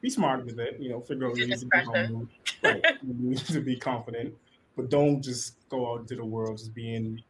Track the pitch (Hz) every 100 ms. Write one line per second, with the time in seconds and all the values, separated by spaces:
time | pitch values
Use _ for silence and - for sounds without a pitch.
0 | 247 262 160 131 123 117 120 - 135 117
1 | 120 139 127 120 123 117 123 180 139 117
2 | 113 113 117 _ - - - 214 - 285
3 | 131 120 123 131 - 156 127 127 - 120
4 | 113 117 123 - _ _ _ - 127 143
5 | 147 143 131 123 - - _ 131 120 117
6 | 110 117 113 113 110 110 110 113 113 113
7 | 110 110 -